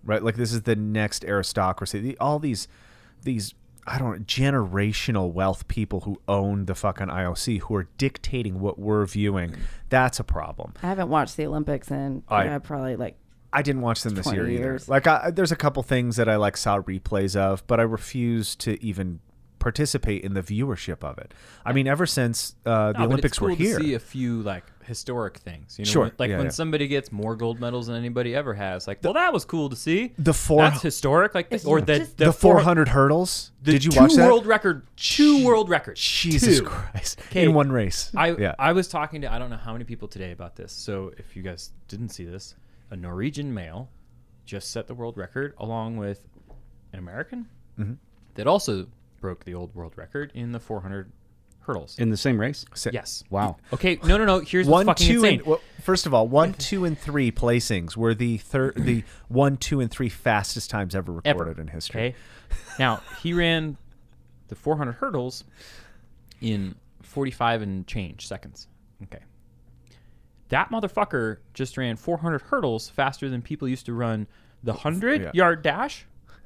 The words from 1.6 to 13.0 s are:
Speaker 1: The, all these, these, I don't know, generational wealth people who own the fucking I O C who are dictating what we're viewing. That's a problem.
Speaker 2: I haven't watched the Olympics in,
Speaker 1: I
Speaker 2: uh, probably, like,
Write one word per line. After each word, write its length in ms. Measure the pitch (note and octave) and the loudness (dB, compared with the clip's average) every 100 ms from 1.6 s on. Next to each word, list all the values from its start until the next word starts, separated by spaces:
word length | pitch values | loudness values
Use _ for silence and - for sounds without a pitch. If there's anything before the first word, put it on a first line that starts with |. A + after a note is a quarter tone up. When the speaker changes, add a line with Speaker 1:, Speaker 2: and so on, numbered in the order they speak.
| F#2 F#2 F#2+ G#2 | -2 -2 -6 -6
Speaker 1:
The, 180 | A#2 C3+ | -6 -2
all 200 | C3+ D3+ | -2 0
these, 280 | D3+ G#2+ - - - - - - | -2 -4 -8 -16 -20 -20 -20 -10
these, 300 | - A#2 G2+ - - - - | -4 -4 -6 -12 -20 -18 -8
I 120 | B2+ | -4
don't 120 | B2 F2 | -4 -6
know, 60 | |
generational 1080 | G2+ - C3+ C#3 G2 F#2+ G#2 G#2 - G#2+ F2+ | -6 0 2 2 0 0 0 0 -2 0 0
wealth 360 | E2+ F#2+ F2+ - | 0 0 -2 -4
people 320 | - G#2 F#2+ | -4 -2 -4
who 200 | G#2 G2 - | -6 -8 0
own 360 | G2+ G2 G2+ G2 | 0 2 -2 -4
the 80 | |
fucking 340 | F#2 G2+ F2+ F#2+ | -2 -4 -2 -6
I 140 | F2+ | -2
O 100 | F2+ | -2
C 240 | E2+ - G#2+ | -2 -2 -4
who 160 | - G#2 | -2 -4
are 120 | F2 - | -4 -2
dictating 640 | C3+ - - C3 G#2 F#2 | -2 -2 -6 -4 -4 -4
what 180 | G2+ - | -4 -4
we're 260 | G2+ G#2+ G2 | 0 0 0
viewing. 480 | G#2 G#2 G2 F2 - - - - | 0 0 0 -4 -4 -6 -6 0
That's 300 | B2+ B2+ - | 2 2 -2
a 40 | |
problem. 500 | - - D#2 - - - | -2 -2 -4 -10 -12 -8
Speaker 2:
I 60 | F3 | -6
haven't 200 | F#3+ E3+ | -4 0
watched 280 | D3+ C3+ - | 0 0 -4
the 100 | D3+ | -4
Olympics 440 | D3+ D3+ C#3+ - | -4 -2 -4 -4
in, 320 | C#3 C#3 C3 - | -6 -6 -8 0
Speaker 1:
I 200 | G#2+ G2 | 0 0
Speaker 2:
uh, 100 | C#3+ | -4
probably, 380 | - C#3+ C3 | -6 -6 -6
like, 200 | A2 | -6